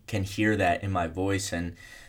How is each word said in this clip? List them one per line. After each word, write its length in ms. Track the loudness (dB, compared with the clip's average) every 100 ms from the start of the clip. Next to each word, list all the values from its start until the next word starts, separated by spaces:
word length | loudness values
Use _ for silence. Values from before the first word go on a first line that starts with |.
| -6
can 160 | -4
hear 340 | -2 2 2 4
that 280 | 4 2
in 80 | 0
my 160 | -2 -2
voice 440 | -2 0 0 0
and 220 | -4 -4 -8 -18 -20